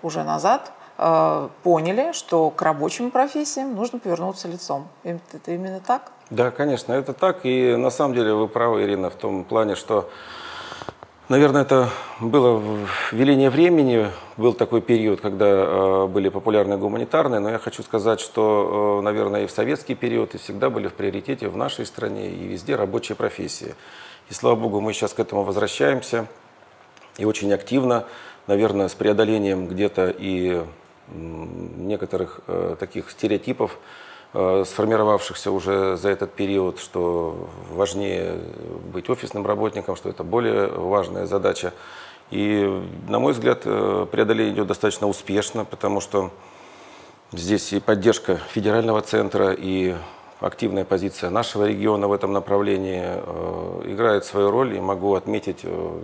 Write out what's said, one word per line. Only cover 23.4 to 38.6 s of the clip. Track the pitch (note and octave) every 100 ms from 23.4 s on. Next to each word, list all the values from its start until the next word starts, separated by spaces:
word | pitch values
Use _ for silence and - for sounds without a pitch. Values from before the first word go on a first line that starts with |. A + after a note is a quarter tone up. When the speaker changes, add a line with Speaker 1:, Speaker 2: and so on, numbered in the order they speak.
| F2+ - D2+ - - - - - -
Speaker 2:
И |
слава | G2+ B2 A#2
богу, | A2+ G2+
мы | G#2+
сейчас | G2+ G#2
к | -
этому | A2 G2+
возвращаемся | G2 G2 G#2 - C#3 C3+ - A#2 A2 - - - - - - - - -
и |
очень | G#2 G#2 G2+
активно, | G2+ - C3 B2+ A#2+ - - - - -
наверное, | G2+ A2 G2+ F#2+
с | -
преодолением | G#2 G2+ A2 A2 G2 F#2+ F2+
где-то | F#2 G2+ - F#2
и, | F2 G2 F#2 F2+ F2+ E2 D#2+ - - -
м, | - E2 D#2+ E2 F2 F2 F2 F2+
некоторых, | G#2 F#2 F#2 F2+ - -
э, | F2+ F2+ E2+
таких | F#2+ - -
стереотипов, | - A2 G#2 - - G#2+ - - - - - - G2+
э, | F#2 F#2+
сформировавшихся | F#2 - G#2+ A2 G#2+ G#2 - F2+ -
уже | G2 F2 G2 F#2+ F#2
за | G2
этот | F#2+ G2
период, | - G2+ G2 F#2 F2+
что | - F#2+ F2 E2+ E2 E2+ E2+ E2+ F2
важнее | E2 G2 G2 G2 F#2 F2 E2+ E2 D#2+